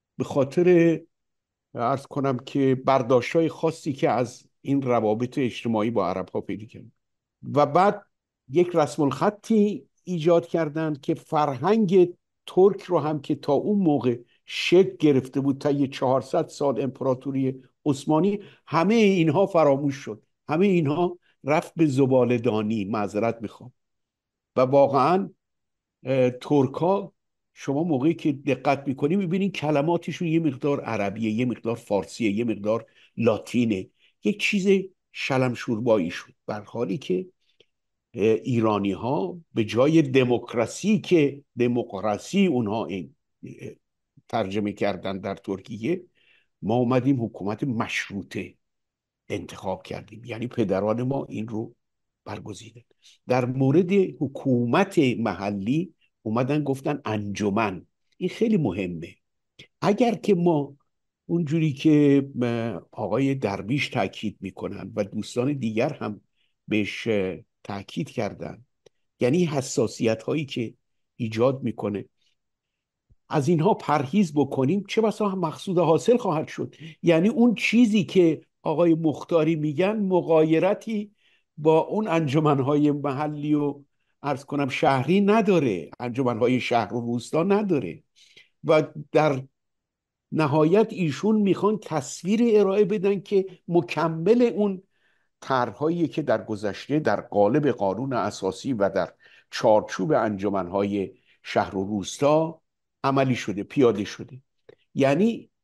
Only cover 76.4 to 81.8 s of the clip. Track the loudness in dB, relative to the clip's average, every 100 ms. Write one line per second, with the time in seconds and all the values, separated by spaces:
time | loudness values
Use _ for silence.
76.4 | -4 -8 -10 -12 -20 -4 2 4 4 4
77.4 | 2 2 2 4 4 4 2 4 4 2
78.4 | -6 _ -4 0 2 2 0 -2 0 0
79.4 | 2 0 -2 -2 -2 0 0 0 4 4
80.4 | 4 4 2 -2 -4 -8 -8 _ _ _
81.4 | _ -2 4 4